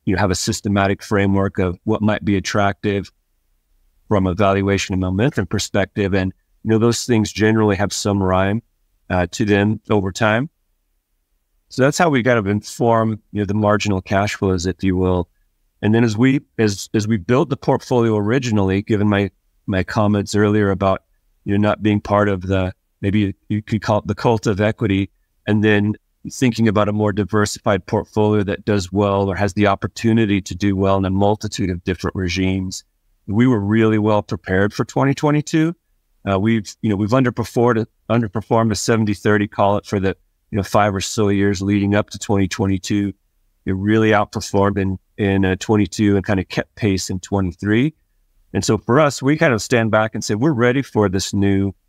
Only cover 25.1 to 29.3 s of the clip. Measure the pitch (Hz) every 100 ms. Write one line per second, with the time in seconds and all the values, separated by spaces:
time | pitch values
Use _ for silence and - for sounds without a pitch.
25.1 | _ _ _ - 107 107 104 104 - _
26.1 | _ - - 127 110 113 101 104 104 104
27.1 | 101 95 107 101 - 113 98 - 107 -
28.1 | 107 107 107 98 - - 104 90 95 101
29.1 | 98 98